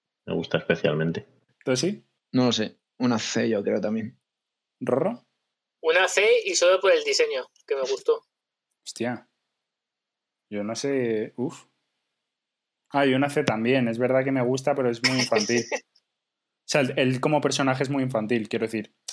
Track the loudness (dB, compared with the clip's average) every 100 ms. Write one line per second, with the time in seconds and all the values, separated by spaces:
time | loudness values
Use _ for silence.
0 | _ _ -6 -6 -2 -2 0 0 0 0
1 | -2 -4 -10 _ _ _ -2 0 0 -4
2 | -10 _ _ 0 2 2 -2 -8 _ -4
3 | 0 0 -2 0 0 0 0 0 0 -2
4 | -6 -10 _ _ _ _ _ _ -2 0
5 | 0 -4 _ _ _ _ _ _ 2 2
6 | 2 2 4 4 2 2 4 4 4 4
7 | 2 0 0 -2 -8 _ -6 -4 -2 -2
8 | 0 0 -2 _ _ _ _ _ -16 -6
9 | -6 -6 -10 _ _ _ _ _ _ _
10 | _ _ _ _ _ -8 -6 -6 -4 -2
11 | 0 -2 -4 -6 -8 -8 -18 _ _ _
12 | _ _ _ _ _ _ _ _ _ 0
13 | 2 2 0 0 0 0 2 2 0 0
14 | 0 2 0 0 0 0 0 0 0 0
15 | 0 0 0 0 0 0 -2 -6 -8 _
16 | _ _ _ _ _ _ -2 0 0 0
17 | 0 0 0 2 2 0 0 0 -2 -2
18 | -2 -2 0 -2 -2 -4 -4 -4 -8 _
19 | -18